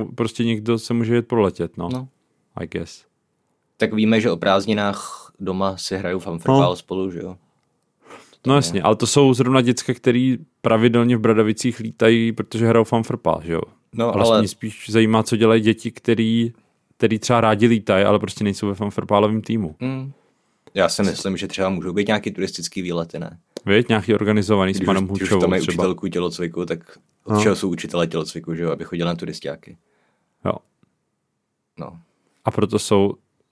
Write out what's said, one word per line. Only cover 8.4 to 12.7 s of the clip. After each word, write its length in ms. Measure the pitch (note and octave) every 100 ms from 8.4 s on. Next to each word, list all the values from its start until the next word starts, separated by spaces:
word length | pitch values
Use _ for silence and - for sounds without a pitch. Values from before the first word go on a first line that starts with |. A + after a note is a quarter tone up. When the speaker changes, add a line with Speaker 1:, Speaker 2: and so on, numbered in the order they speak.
| B2+
Speaker 1:
No 80 |
Speaker 2:
To 20 | C#3+
Speaker 1:
jasně, 240 | E2+ F#2
Speaker 2:
je. 40 |
Speaker 1:
ale 120 | F2 G#2+
to 120 | A#2+
jsou 260 | D3 C#3
zrovna 280 | A#2+ B2 C3+
děcka, 320 | B2 A#2+ -
který 440 | B2 C3 A#2+ C3 A#2+ - _
pravidelně 560 | - A2+ A#2 A#2 A#2+ A#2
v 20 |
Bradavicích 600 | A2 A2 G#2+ A2 B2+ A#2
lítají, 520 | A2 - A2+ A#2 A2+
protože 360 | A2+ G#2 A2
hrajou 160 | A2+